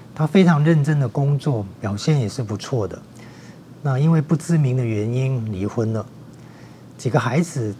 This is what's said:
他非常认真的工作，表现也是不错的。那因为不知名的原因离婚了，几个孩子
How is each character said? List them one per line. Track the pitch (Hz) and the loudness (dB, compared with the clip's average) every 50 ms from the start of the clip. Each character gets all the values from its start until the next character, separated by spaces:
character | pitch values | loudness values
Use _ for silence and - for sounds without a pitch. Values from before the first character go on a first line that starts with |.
| - - - | -20 -14 -6
他 | - 156 | -4 -2
非 | 147 - 196 185 | 2 4 4 6
常 | 180 160 143 151 | 6 4 4 4
认 | 165 165 151 | 4 4 4
真 | 139 156 156 | 2 2 2
的 | 143 135 | 0 0
工 | 110 - 147 139 143 143 | 0 -2 -2 0 0 0
作， | 135 - 151 127 107 98 95 85 - | 0 0 -2 -2 -2 -4 -8 -10 -8
表 | - 98 104 | -6 -6 -4
现 | 101 - 160 151 | -2 0 0 2
也 | 139 113 98 | 2 0 -2
是 | - - | -4 -6
不 | 117 107 104 | -6 -6 -6
错 | 98 - - 139 117 98 | -8 -6 -4 -2 -2 -2
的。 | 87 - - - - - - - - - - - - - - - - - - | -4 -6 -12 -16 -20 -20 -20 -20 -20 -20 -20 -20 -20 -20 -20 -20 -20 -16 -6
那 | - 143 131 131 | -4 -2 0 2
因 | 147 165 | 4 4
为 | 165 160 | 4 4
不 | 147 - 170 | 2 2 0
知 | 143 - - 170 | -2 0 0 2
名 | 156 143 127 127 | 2 2 2 2
的 | 131 120 | 0 0
原 | 113 110 104 107 113 | 0 0 -2 -2 -2
因 | 123 127 131 131 131 123 110 110 | 0 0 0 0 -2 -2 -4 -4
离 | 101 92 101 | -4 -4 -4
婚 | 101 - 120 110 113 | -2 -2 -2 -2 0
了， | 110 107 90 - - - - - - - - - - - - - - - - - - | -2 -4 -6 -8 -14 -20 -20 -20 -20 -20 -20 -20 -20 -20 -20 -20 -20 -20 -20 -20 -16
几 | - - 123 | -8 -6 0
个 | 104 120 | 0 0
孩 | 117 123 123 165 | 0 0 0 0
子 | 170 - - 135 113 104 98 | -2 -2 -4 -4 -4 -4 -6